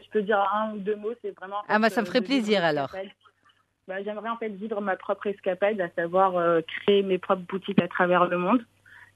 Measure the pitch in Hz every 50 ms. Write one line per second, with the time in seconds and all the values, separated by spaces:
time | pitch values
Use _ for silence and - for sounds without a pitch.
0 | - _ - 214 202 190 220 196 202 190 202 214 220 220 214 214 190 202 214 214
1 | 202 214 240 - - 202 180 - 185 190 202 208 208 - 202 214 220 220 220 240
2 | 208 - - 254 190 214 277 269 214 208 214 190 170 165 151 147 135 131 - 190
3 | 196 208 - _ _ _ _ _ _ _ _ _ _ _ _ _ _ - 185 196
4 | 202 208 208 208 202 226 233 233 226 220 202 185 208 220 220 202 208 196 185 -
5 | - - 196 - - 208 196 - - 190 180 180 202 202 226 202 175 170 - -
6 | 170 165 175 185 196 190 180 175 170 170 170 165 160 - - - - 202 202 202
7 | 202 190 185 180 - - 196 190 175 - - 190 - - 190 - 175 175 - -
8 | 185 175 180 180 180 180 180 175 180 190 233 254 240 - _ _ _ _ - -
9 | - - _